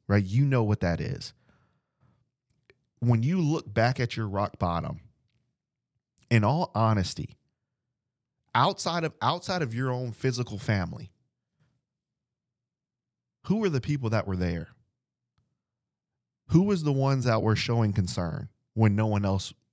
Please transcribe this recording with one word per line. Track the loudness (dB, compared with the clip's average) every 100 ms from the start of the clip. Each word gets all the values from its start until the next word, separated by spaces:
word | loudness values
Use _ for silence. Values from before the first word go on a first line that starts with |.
| 0
right? | 2
You | 2 2 2
know | 2
what | 2 0
that | 0 -2
is. | -4 -8 -12 -18 _ _ _ _ _ _ _ _ _ _ _ _ _ _ _ _
When | 2 4
you | 2 2
look | 2 0 -2
back | 0 2 2
at | -2 -4
your | -4
rock | -2 -4 -2
bottom, | -2 -2 -4 -10 -16 _ _ _ _ _ _ _ _ _ _ _ 0
in | 2
all | 4 2 -2 0
honesty, | 2 2 0 -6 -12 -14 _ _ _ _ _ _ _ _ _ _ _
outside | 2 2 0 -4 -4
of, | -4 -2
outside | -2 -2 -4 -4
of | -4
your | -4 -4
own | -4 -6
physical | -4 -4 -2 -6 -6
family, | -2 -2 -2 -8 -16 _ _ _ _ _ _ _ _ _ _ _ _ _ _ _ _ _ _ _ _ _ _ _ -4
who | 0
were | 0
the | 0
people | -2 -2 0
that | -2 0
were | -2
there? | -2 -2 -8 _ _ _ _ _ _ _ _ _ _ _ _ _ _ _ _ _ 2
Who | 4
was | 4 2
the | 0
ones | 0 2 2 2
that | 2
were | 2 2
showing | 0 0 2
concern | 0 -2 -4 -6 -6 -10 _ _
when | 2 2 4
no | 0
one | 0 0
else | -2 -4 -12 _